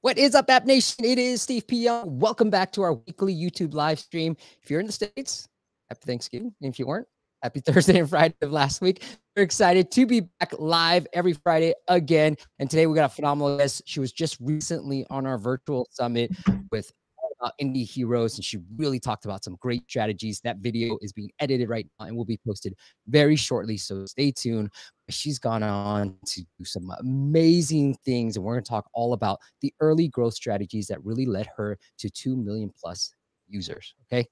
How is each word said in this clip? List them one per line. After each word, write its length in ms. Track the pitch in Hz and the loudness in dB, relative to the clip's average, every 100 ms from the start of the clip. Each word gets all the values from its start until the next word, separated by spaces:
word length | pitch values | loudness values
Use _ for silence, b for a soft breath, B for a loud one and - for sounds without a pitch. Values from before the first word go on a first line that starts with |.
| 247 | 0
What 80 | 247 | 4
is 160 | 269 | 6
up, 160 | 262 214 | 6 6
App 160 | 262 240 | 4 6
Nation? 380 | 269 - - | 4 4 0
It 140 | 233 254 | 2 2
is 220 | 247 240 | 2 0
Steve 280 | - 247 - | -2 -4 -2
P. 160 | 240 | 0
Young. 340 | 233 233 196 127 | 0 0 -4 0
Welcome 320 | 220 226 220 | 0 4 2
back 220 | 190 185 | 2 0
to 100 | - | 0
our 120 | 180 | 0
weekly 380 | 123 - - 196 | 0 -4 -4 -2
YouTube 420 | 170 175 - 165 | 0 -4 -2 -4
live 260 | 151 151 156 | 0 0 -2
stream. 360 | - 170 160 160 b b | -4 -4 -4 -4 b b
If 80 | _ | _
you're 120 | 151 | -2
in 60 | 208 | -2
the 60 | |
States, 560 | - 208 - 269 - - _ _ _ _ | -6 -6 -6 -10 -10 -14 _ _ _ _
happy 120 | - | -12
Thanksgiving. 480 | - 120 - 123 240 202 | -6 -6 -6 -10 -10 -8
And 80 | 135 | -10
if 120 | 123 | -6
you 60 | 127 | -4
weren't, 180 | 180 - _ _ _ | -6 -8 _ _ _
happy 160 | 123 139 | -8 -4
<laughs> 40 | |
Thursday 360 | 143 165 180 180 | 6 6 8 6
and 100 | 151 | 6
Friday 240 | 156 160 - | 6 4 4
of 80 | 147 | -2
last 300 | 151 135 - | 0 0 2
week. 240 | 185 185 B B _ - | 0 0 B B _ 0
We're 80 | |
excited 480 | 185 - 190 185 180 | 0 4 6 6 4
to 140 | - 254 | 4 4
be 160 | 240 170 _ | 2 0 _
back 120 | - - | -6 -4
live 480 | 156 165 165 180 - | 0 2 4 2 0
every 220 | 175 180 | 0 0
Friday 400 | 156 175 160 165 - - | 2 2 4 2 0 2
again. 500 | 180 147 160 151 151 B _ | 2 4 4 4 2 B _
And 100 | 139 | -2
today 200 | 156 160 | 4 4
we 80 | 156 | 4
got 80 | |
a 100 | 143 | 2
phenomenal 420 | - 147 143 143 143 | 2 -2 0 0 2
guest. 260 | 143 - - | 0 0 -8
She 140 | - | -6
was 100 | 131 | -6
just 260 | - 165 - | -4 -6 -4
recently 680 | 123 151 - 165 139 135 - | -4 -4 -4 -8 -4 -6 -6
on 160 | 135 135 | -6 -4
our 120 | 127 | -4
virtual 480 | 107 131 - 131 123 | -2 -4 -4 -4 -4
summit 400 | - 120 117 117 185 B 190 196 | -4 -2 0 -2 -2 B -2 -4
with, 200 | 214 - _ _ _ 640 - | -6 -8 _ _ _ -10 -6
uh, 100 | 120 - | -8 -4
indie 280 | 139 131 113 | -4 -2 -6
heroes, 480 | 131 117 120 113 107 | -4 -2 0 0 -2
and 80 | |
she 140 | - 104 87 113 | -8 -10 -12 -6
really 240 | 151 127 | -4 -2
talked 240 | 135 107 | -4 -6
about 180 | 104 95 | -6 -10
some 140 | - 90 | -10 -8
great 220 | 127 120 _ | -6 -6 _
strategies. 520 | - 107 98 110 101 | -4 -2 -4 -6 -6
That 180 | 117 101 | -8 -6
video 400 | 110 113 113 107 | -4 -2 -4 -4
is 120 | 104 | -8
being 180 | 107 101 - | -12 -16 -8
edited 300 | 143 131 117 | -2 -2 -2
right 180 | 113 - _ | -4 -8 _
now 80 | 101 | -10
and 100 | 117 | -8
will 80 | |
be 160 | 107 110 117 | -6 -6 -6
posted 280 | 101 - - b b - | -8 -8 -12 b b 2
very 300 | 143 147 156 | 4 6 4
shortly, 400 | - 120 107 104 | 0 -4 -4 -8
so 300 | - 98 98 | -6 -8 -8
stay 240 | - 143 | -2 -2
tuned. 400 | 127 120 113 104 B B _ - | -2 -4 -2 -4 B B _ -12
She's 300 | - 151 139 | -8 -6 -6
gone 240 | 120 113 | -4 -2
on 540 | 107 101 101 104 101 95 - | -2 -2 -2 -4 -4 -8 -12
to 160 | - 87 _ | -12 -12 _
do 60 | |
some 280 | 90 - 90 - | -12 -12 -12 -10
amazing 960 | 127 135 139 160 165 175 151 156 143 135 | -6 -2 2 4 6 6 4 2 2 0
things, 320 | - 123 113 107 | -2 -2 -2 -4
and 80 | |
we're 100 | 95 | -4
gonna 80 | 120 | -4
talk 260 | 104 113 - | -4 -6 -6
all 200 | 117 120 | -4 -2
about 280 | 120 107 101 b _ | 0 -2 -4 b _
the 120 | 143 _ | -8 _
early 280 | 151 160 165 | 2 2 2
growth 260 | - 117 | 0 -2
strategies 520 | 110 - 101 98 110 98 | -2 -4 -4 -4 -6 -6
that 160 | 87 | -8
really 220 | 92 113 131 | -4 -2 -2
led 220 | 98 104 - | -2 -6 -6
her 220 | 104 101 b - | -6 -6 b -10
to 120 | 104 | -10
two 260 | - 131 127 | -8 -6 -4
million 360 | 104 107 104 _ | -4 -6 -8 _
plus 360 | 85 90 - _ _ _ _ | -14 -8 -10 _ _ _ _
users, 460 | 101 85 - - _ _ | -10 -10 -12 -16 _ _
okay? 200 | 123 120 | -2 -2